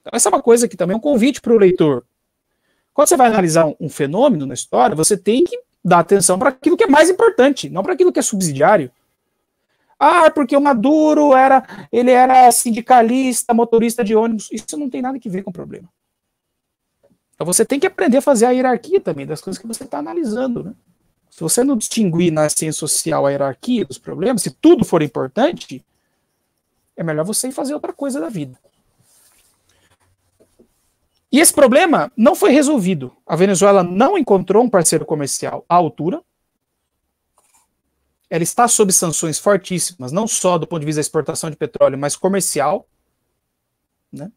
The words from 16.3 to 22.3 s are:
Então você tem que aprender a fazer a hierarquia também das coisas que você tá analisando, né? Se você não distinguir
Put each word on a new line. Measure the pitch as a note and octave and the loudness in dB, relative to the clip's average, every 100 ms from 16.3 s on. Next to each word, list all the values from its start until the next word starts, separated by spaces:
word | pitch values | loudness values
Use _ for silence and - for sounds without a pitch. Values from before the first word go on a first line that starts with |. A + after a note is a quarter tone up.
| _ _ _ _ _ _ _ _ _ _ | _ _ _ _ _ _ _ _ _ _
Então | - D#3+ | -10 -4
você | F3+ | -2
tem | A3 C#4 | 0 0
que | F#4+ | -2
aprender | - F4 C4 | -2 0 0
a | |
fazer | D4 C#4 B3 | 2 2 2
a | |
hierarquia | B3+ B3+ A#3+ - F#4+ | 2 0 -2 -2 -4
também | F#3+ D3 | -2 -8
das | C#3 D#3 | -10 -10
coisas | F#3+ F#3 | -10 -14
que | A3+ | -14
você | A3 | -14
tá | C4+ C#4+ | -10 -10
analisando, | D#4 E4+ B3+ A3 C4 A3+ | -8 -6 -4 -4 -4 -6
né? | F3+ - _ _ _ _ _ | -10 -18 _ _ _ _ _
Se | - | -10
você | D#3+ A#3+ | -4 -2
não | C#4 A#3+ | 0 -2
distinguir | - A3+ F#3+ E3 F3 | -4 -2 0 2 0